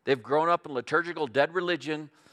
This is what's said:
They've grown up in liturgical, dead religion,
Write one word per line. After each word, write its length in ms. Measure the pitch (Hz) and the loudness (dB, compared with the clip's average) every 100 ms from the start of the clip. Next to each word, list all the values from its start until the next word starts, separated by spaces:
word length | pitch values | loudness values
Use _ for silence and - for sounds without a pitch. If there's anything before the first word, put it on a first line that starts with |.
They've 180 | - 127 | -2 -2
grown 280 | 107 143 165 | 2 2 4
up 160 | 170 156 | 2 0
in 80 | |
liturgical, 520 | 135 113 156 170 165 147 | -8 0 0 0 -4 -2
dead 280 | 117 147 | 2 2
religion, 560 | 170 175 170 135 151 151 _ _ | 2 -2 -2 -4 -6 -8 _ _